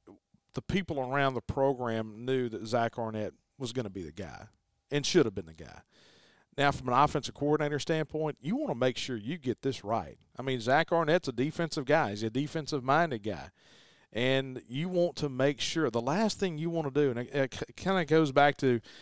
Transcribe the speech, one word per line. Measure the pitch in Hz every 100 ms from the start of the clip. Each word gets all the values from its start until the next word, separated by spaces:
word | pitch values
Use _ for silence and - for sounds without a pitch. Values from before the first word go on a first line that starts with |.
| - 101 _ _ _
the | -
people | - 190 185 151
around | 127 135 139
the | 127
program | - - 135 127 120 113 110 107
knew | 123 131 123
that | 110 110
Zach | 117 117 -
Arnett | 113 110 104 - _ _
was | 127
gonna | 120 107
be | 95
the | 80
guy | 82 85 53 - _ _ _ _
and | 143 135
should | 180 120
have | 98
been | 80
the |
guy. | 82 76 - _ _ _ _ _ _ _ -
Now, | 139
from | 127 127
an |
offensive | 123 143 151 - -
coordinator | 143 151 147 147
standpoint, | - 160 151 156 156 -
you | 139 247
wanna | 294 123
make | 127 127
sure | - 120
you | 104 175
get | 127 107
this | 135 127
right. | 101 113 78 - _ -
I |
mean, | 131 127
Zach | 110 143 165
Arnett's | 165 156 175 -
a |
defensive | 113 139 - 165 -
guy. | 127 151 127
He's | 101
a | 110
defensive-minded | 117 147 160 143 143 123 147 170 120
guy. | 104 85 - _ _ - - _ _
And | 107 127 135 135 127 -
you | 127 175
want | 180 175 -
to | 151
make | 127 139 139
sure, | - 165 147
the | 113
last | 117 170 220 -
thing | 190 151
you | 165
wanna | 165 147
do, | 135 143
and | 117
it, | 123
it | 143 135 - - -
kinda | 175 190 151
goes | 160 151
back | 135 143 139
to, | 135 120 - -